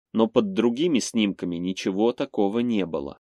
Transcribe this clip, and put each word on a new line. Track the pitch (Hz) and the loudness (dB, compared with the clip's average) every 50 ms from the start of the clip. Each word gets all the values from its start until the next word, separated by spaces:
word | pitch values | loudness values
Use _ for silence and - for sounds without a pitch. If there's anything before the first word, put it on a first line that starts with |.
| _ _ | _ _
но | - 107 113 110 | 0 2 2 4
под | - 127 113 98 95 | 4 2 0 2 0
другими | 98 110 120 117 123 160 180 156 113 | 2 2 2 2 2 0 2 2 0
снимками | - - - 117 107 101 92 - - 90 87 | 0 0 0 0 0 0 0 -2 -4 -4 -4
ничего | 85 90 92 92 - - 107 95 95 110 117 | -4 -4 -4 -4 -2 -2 -2 0 2 2 2
такого | 123 - 139 135 - - 104 98 104 120 | 0 0 -4 -4 0 0 0 2 0 0
не | 120 123 117 104 90 | -2 0 0 0 0
было. | 82 80 78 69 69 - - _ _ | -2 -4 -6 -6 -8 -10 -14 _ _